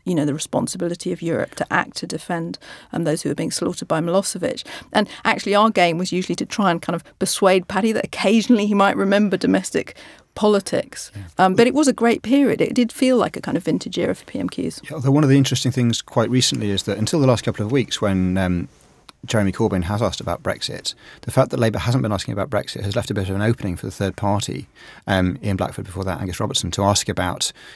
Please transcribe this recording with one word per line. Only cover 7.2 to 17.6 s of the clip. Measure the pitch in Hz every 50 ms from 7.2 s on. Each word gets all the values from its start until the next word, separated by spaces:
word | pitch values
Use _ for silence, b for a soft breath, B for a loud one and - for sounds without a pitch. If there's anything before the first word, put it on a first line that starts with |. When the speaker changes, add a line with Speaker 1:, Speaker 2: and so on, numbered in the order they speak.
| - - - - - 190 185 190 180 -
Speaker 1:
Paddy | - 190 202 226
that | 220 214 -
occasionally | - - - - 202 220 226 202 - 247 214 202
he | 208 208
might | 202 196 202 - -
remember | 196 190 190 202 214 202 185 185
domestic | - 180 - 190 185 - - - - - - B B B B B B B -
politics. | - 208 214 208 196 196 - - - - - - - - - -
Speaker 2:
Yeah. | 104 98 87 - -
Speaker 1:
Um, | 185 185 185
but | - 233 254
it | -
was | 277 311 285
a | 240
great | - 226 233 226 - -
period. | 214 254 285 285 240 - -
It | 220 - -
did | 254 247 226
feel | - - 269 254 262 240
like | 185 160 - 180
a |
kind | - - -
of | 170 175
vintage | - 160 180 - - 185 -
era | 175 175 185
for | - -
P | - - -
M | - 180
Qs. | - - - - - - -
Speaker 2:
Yeah, | - 147
although | 160 123 135
one | 139 147 156
of | 139
the | 135 139
interesting | 135 131 135 123 - 127
things | - 131 123 117 113 -
quite | - - - 127 113 -
recently | 120 127 123 - - 123 113 101
is | 101 95 -
that | - 101 95
until | 107 - - 165
the | 139 127
last | 123 110 -
couple | - - -